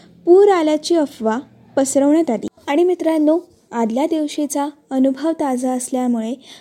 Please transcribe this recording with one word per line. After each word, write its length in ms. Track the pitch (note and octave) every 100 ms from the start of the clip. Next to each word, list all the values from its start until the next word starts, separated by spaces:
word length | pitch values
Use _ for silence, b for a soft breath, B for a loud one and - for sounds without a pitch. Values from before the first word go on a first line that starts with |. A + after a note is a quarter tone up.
| B B E4+
पूर 220 | F#4 G4+
आल्याची 480 | F#4 D#4 D4+ D4+ E4+
अफवा 440 | C#4+ - A3 A3+ - _ - -
पसरवण्यात 520 | C4+ C#4 C#4+ D#4 E4
आली. 180 | D#4+ G3+ _ -
आणि 160 | F#4
मित्रांनो, 560 | F4+ F4 D#4+ D#4+ D4+ E4 F4 _ _
आदल्या 340 | A#3 A3+ A#3 D#4+
दिवशीचा 640 | D#4+ D4 - D4 D4 C#4+ - -
अनुभव 420 | C4+ C4+ C4 D#4
ताजा 400 | D#4+ D4 B3 B3+
असल्यामुळे 640 | B3+ - B3+ B3 A#3 A3 C4+ B B